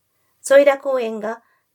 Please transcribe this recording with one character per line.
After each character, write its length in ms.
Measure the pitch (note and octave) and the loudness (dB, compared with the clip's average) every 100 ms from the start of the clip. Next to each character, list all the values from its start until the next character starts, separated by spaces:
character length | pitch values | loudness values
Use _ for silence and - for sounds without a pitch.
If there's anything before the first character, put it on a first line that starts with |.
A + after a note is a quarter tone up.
| _ _ _ _ | _ _ _ _
添 220 | - C#4 | 2 4
田 140 | C#4+ C#4 | 4 0
公 240 | C#4 C4 | -2 -6
園 180 | A3+ A3 | -6 -8
が 240 | G#3 A#3 _ _ _ | -10 -12 _ _ _